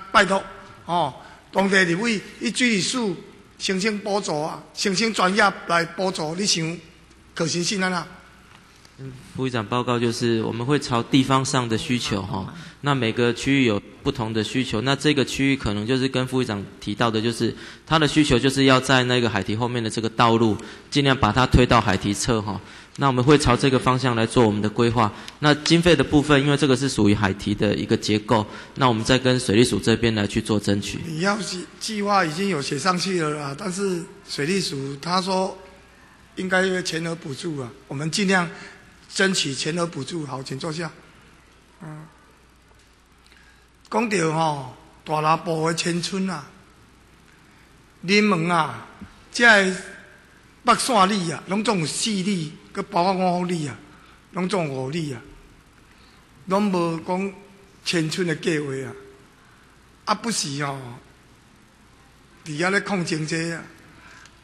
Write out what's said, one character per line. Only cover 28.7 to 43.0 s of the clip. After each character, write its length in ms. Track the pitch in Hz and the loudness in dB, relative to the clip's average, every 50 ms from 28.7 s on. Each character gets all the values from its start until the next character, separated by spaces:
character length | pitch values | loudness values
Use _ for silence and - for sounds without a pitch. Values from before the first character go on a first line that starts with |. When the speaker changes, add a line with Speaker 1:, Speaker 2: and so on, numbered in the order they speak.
| - | -4
Speaker 2:
那 140 | - 135 127 | 0 2 2
我 40 | |
们 120 | 117 110 113 | 2 2 2
再 120 | - 131 | 2 2
跟 220 | 127 131 127 127 127 | 2 4 2 2 2
水 160 | - - 95 | 2 2 6
利 80 | 110 | 6
署 160 | 127 123 113 101 | 6 4 4 0
这 160 | - 117 113 | 2 2 2
边 160 | - 117 117 113 | 2 2 0 0
来 100 | 107 101 | 0 -2
去 160 | 101 - 113 | 0 -2 -2
做 160 | 107 - 110 104 | 0 0 0 0
争 220 | - - 101 104 | 2 0 -2 -2
取。 180 | 101 - - - - | -2 -6 -8 -8 -8
Speaker 1:
你 140 | 170 160 156 | -8 -6 -2
要 200 | 180 202 208 220 | -2 -2 -2 -2
是 180 | 180 165 180 180 - - - - | -4 -8 -8 -10 -12 -14 -14 -12
计 240 | - - 220 208 | -10 -8 -6 -4
划 220 | 202 202 202 196 180 | -2 0 2 2 2
已 80 | 156 | 0
经 160 | 151 170 196 196 | -2 -2 -2 -2
有 120 | 180 143 | -2 -2
写 160 | 131 - 151 | -2 -4 -4
上 220 | 139 131 190 180 175 | -2 0 0 0 0
去 240 | 151 196 190 175 | 0 -2 -2 0
了 80 | 156 151 | 0 -2
啦， 240 | 151 151 147 139 139 | -4 -4 -6 -8 -8
但 160 | 139 208 196 | -8 -8 -6
是 320 | 175 190 202 196 180 170 165 - - - - - | -6 -4 -2 -2 -2 -4 -6 -10 -16 -20 -14 -12
水 180 | - - 143 | -6 -4 -2
利 140 | 156 196 190 | -2 0 -2
署 360 | 165 - 151 139 135 139 143 143 | -2 -4 -6 -6 -8 -8 -10 -10
他 220 | - 165 175 190 | -6 -2 -2 -2
说 340 | 180 190 190 185 190 190 - - - - - - - - - - - - - - - - - | 0 0 -2 -2 -2 -2 -6 -10 -18 -20 -20 -20 -20 -20 -20 -20 -20 -20 -20 -20 -20 -18 -10
应 140 | - 190 185 | -8 -4 0
该 340 | 190 185 185 190 185 185 | 2 2 2 2 0 -2
全 240 | 175 - 160 160 170 | -4 -4 -4 -4 -4
额 80 | 170 165 | -6 -6
补 180 | 170 - 165 | -8 -8 -12
助 280 | 135 - - 175 151 139 | -10 -8 -8 -8 -6 -6
啊， 100 | 127 117 - - - | -8 -10 -12 -18 -14
我 80 | - 147 | -10 -8
们 160 | 135 151 160 | -6 -6 -4
尽 160 | 156 - 202 | -2 0 2
量 240 | 185 196 185 175 165 - - - - - - - - - - - - - | 2 2 2 0 -2 -6 -14 -18 -20 -20 -20 -20 -20 -20 -20 -20 -8 -2
争 180 | - 196 190 | 0 2 2
取 220 | 190 - - 147 135 | 2 0 -2 -4 -4
全 240 | - - 160 160 175 | -4 -4 -4 -2 -2
额 80 | 170 | -2
补 160 | 170 170 151 | -4 -4 -8
助。 240 | 131 - 180 165 151 | -10 -8 -8 -8 -8
好， 160 | 135 131 135 | -8 -8 -10
请 160 | 135 - 139 135 | -10 -10 -10 -8
坐 140 | 180 170 | -8 -8
下。 180 | 151 165 170 151 - - - - - - - - - - _ _ _ _ _ _ _ - - | -6 -6 -8 -10 -12 -14 -20 -20 -20 -20 -20 -20 -20 -20 _ _ _ _ _ _ _ -18 -16
嗯。 200 | 156 156 151 156 160 _ _ _ _ _ _ _ _ _ _ _ _ _ _ _ _ _ _ | -16 -14 -16 -18 -20 _ _ _ _ _ _ _ _ _ _ _ _ _ _ _ _ _ _